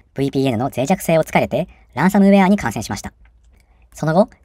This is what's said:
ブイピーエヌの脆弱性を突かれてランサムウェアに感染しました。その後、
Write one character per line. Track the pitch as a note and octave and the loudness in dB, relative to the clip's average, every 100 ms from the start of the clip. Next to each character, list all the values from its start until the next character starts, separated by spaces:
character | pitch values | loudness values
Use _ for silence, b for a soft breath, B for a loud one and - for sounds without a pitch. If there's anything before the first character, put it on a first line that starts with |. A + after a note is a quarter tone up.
| b | b
ブ | - | -6
イ | C3+ | -4
ピ | C#3 | -2
ー | C3+ | -2
エ | |
ヌ | A2 | -2
の | C3 | -4
脆 | - C#3+ | -4 -2
弱 | F#3+ | -2
性 | - E3 | 0 0
を | |
突 | - | 0
か | E3+ | -2
れ | A#2 | 0
て | B2+ F3+ b b | -4 -6 b b
ラ | A#2+ F3 | -2 0
ン | |
サ | G3+ | 4
ム | G3 | 4
ウ | |
ェ | G3 | 4
ア | F#3 | 4
に | G#3 | 2
感 | A#2+ | -2
染 | A#2 | -6
し | - | -8
ま | D3 | -8
し | |
た。 | - _ _ _ _ _ _ _ _ | -12 _ _ _ _ _ _ _ _
そ | - D3+ | -8 0
の | |
後、 | E3 A3 _ | 2 0 _